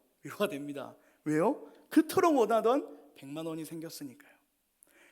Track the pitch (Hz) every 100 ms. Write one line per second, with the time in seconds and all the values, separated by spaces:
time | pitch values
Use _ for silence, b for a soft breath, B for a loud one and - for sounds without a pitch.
0 | _ _ - - 202 139 143 139 120 -
1 | b b 151 151 202 302 B B B 302
2 | 311 370 349 277 214 226 220 277 - -
3 | - - 139 151 165 160 151 165 160 -
4 | 143 117 - _ _ _ _ _ b b
5 | b